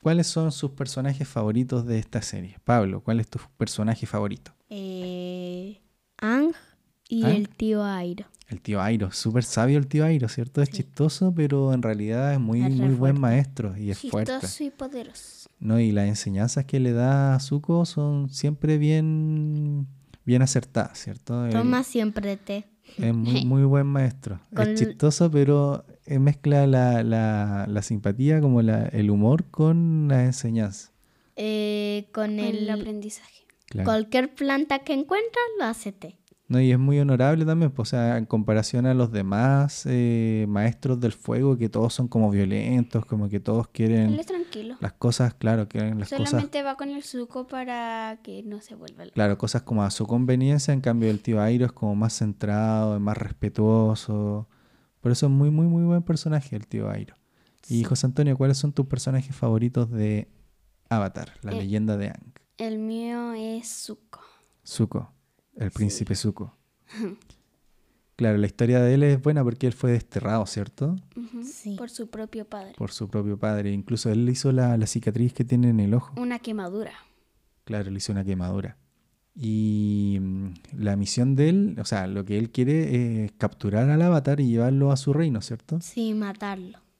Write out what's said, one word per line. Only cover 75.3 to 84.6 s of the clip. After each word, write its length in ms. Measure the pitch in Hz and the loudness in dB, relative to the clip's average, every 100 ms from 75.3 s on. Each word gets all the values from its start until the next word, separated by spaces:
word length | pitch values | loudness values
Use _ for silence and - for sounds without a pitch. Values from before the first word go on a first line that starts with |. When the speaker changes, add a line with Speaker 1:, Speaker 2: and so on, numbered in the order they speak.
Speaker 1:
que 100 | - | 0
tiene 240 | 120 123 123 | 0 4 4
en 120 | 110 | 4
el 120 | 101 | 4
ojo. 220 | 120 - 180 | 2 -2 -6
Speaker 3:
Una 200 | 247 240 | -6 -6
quemadura. 540 | 233 214 180 202 190 - - _ _ _ _ _ | -6 -8 -6 -8 -8 -12 -20 _ _ _ _ _
Speaker 1:
Claro, 260 | - 104 95 | -8 -6 -4
le 80 | 98 | -6
hizo 140 | - | -4
una 120 | 98 | -2
quemadura. 540 | 98 92 90 98 95 - _ _ _ _ _ | -2 -2 -2 -4 -6 -12 _ _ _ _ _
Y, 840 | - 110 107 107 104 104 104 101 98 | -8 -4 0 0 0 0 0 0 -2
mm, 280 | 95 95 98 87 - 131 | -2 -4 -8 -12 -14 -6
la 180 | 107 98 | -2 -2
misión 400 | 101 - 127 135 | -2 0 2 2
de 140 | 151 | 2
él, 260 | 190 202 - | 2 0 -4
o 60 | |
sea, 220 | - 104 92 | -4 -4 -4
lo 180 | 101 | -6
que 140 | 95 104 | -4 -4
él 120 | 113 | -2
quiere 760 | - 127 160 156 123 120 110 107 | -2 0 0 0 0 0 -2 -4
es 60 | |
capturar 580 | - 104 - 104 104 135 | -4 -4 -4 -2 2 2
al 100 | 151 | 4
Avatar 400 | 175 165 135 143 | 4 4 2 2
y 80 | 131 | 2
llevarlo 440 | 117 | 2